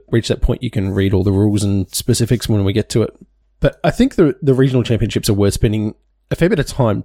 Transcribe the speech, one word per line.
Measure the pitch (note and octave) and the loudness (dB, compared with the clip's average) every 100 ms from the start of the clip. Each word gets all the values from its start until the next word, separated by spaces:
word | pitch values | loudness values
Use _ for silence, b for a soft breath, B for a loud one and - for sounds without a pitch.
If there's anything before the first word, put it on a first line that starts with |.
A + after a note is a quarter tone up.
| _ | _
reach | A#2 - | -2 -2
that | - | 0
point, | - - | -2 -2
you | A#2+ | -4
can | - F#2+ | -4 -2
read | G2 G2 | 0 0
all | F#2+ | 2
the | F#2+ | 2
rules | F#2+ G#2+ G#2 | 2 2 2
and | G#2 G2 F#2 | 0 -2 -2
specifics | - - A2+ A#2 A#2+ - | -4 -2 -2 0 -2 0
when | G#2 | 0
we | G2 | 0
get | G#2 - | -2 -2
to | A#2+ | -2
it. | G#2 - - _ _ _ | -2 -6 -20 _ _ _
But | C#3+ - | -4 -2
I | E3 | -2
think | - C4 | 0 0
the, | - E3 - | 2 0 2
the | C#3 | 0
regional | B2+ C3+ B2+ | 2 2 2
championships | G#2+ A2+ G#2+ G#2+ - | 0 0 -2 -2 -2
are | |
worth | G2+ G2+ | 0 0
spending | - A2+ G#2+ G#2+ - _ _ - | 0 -2 -2 -4 -8 _ _ -8
a | - | -2
fair | E3+ | 0
bit | E3+ | 0
of | C3+ | -2
time | - A#2 G#2 | -2 0 -2